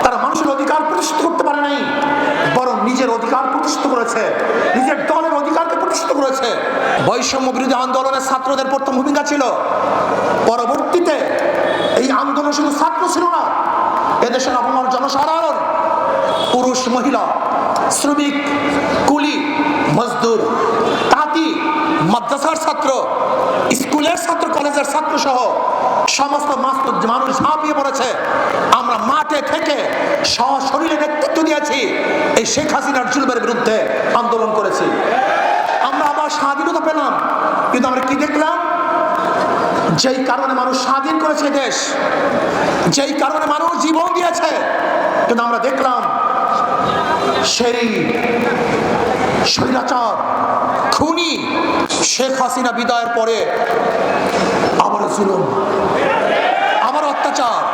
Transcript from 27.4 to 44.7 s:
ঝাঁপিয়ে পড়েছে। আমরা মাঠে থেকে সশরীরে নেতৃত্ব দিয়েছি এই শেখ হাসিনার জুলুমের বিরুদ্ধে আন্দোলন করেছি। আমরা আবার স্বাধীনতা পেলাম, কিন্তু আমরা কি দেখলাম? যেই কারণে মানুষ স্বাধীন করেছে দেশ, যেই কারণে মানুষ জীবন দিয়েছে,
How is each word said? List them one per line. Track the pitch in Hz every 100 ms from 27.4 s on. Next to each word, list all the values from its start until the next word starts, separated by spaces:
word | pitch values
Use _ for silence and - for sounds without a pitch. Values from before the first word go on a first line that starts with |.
ঝাঁপিয়ে | 277 302 311 294
পড়েছে। | 269 269 254 208 - - - - - 233
আমরা | 247 226 220
মাঠে | 294 294 294 269
থেকে | 311 311 277 175 - - 285 - -
সশরীরে | 247 269 262 285 320 302
নেতৃত্ব | 302 302 285 320 320
দিয়েছি | 294 294 277 214 - - - 302 -
এই | 233
শেখ | - 302 -
হাসিনার | 285 269 247
জুলুমের | 285 262 233
বিরুদ্ধে | 226 220 202 220 - - - -
আন্দোলন | 226 226 220 214
করেছি। | 196 190 170 - - 196 196 - - 202 - - 254
আমরা | 294 294
আবার | 302 302 294
স্বাধীনতা | 277 285 349 330 311
পেলাম, | 311 254 - - - - - -
কিন্তু | 254 254
আমরা | 262 262
কি | 285 294
দেখলাম? | 294 311 349 339 349 - - - - - - - - - - - 165
যেই | 269 262 269
কারণে | 254 269 262
মানুষ | 254 254 -
স্বাধীন | 269 285 320
করেছে | 311 294 294 277
দেশ, | 247 - - - - - - - - - - - - 277
যেই | 277 285
কারণে | 277 311 302
মানুষ | 302 339 339 311
জীবন | 311 349 349
দিয়েছে, | 349 339 330 240 -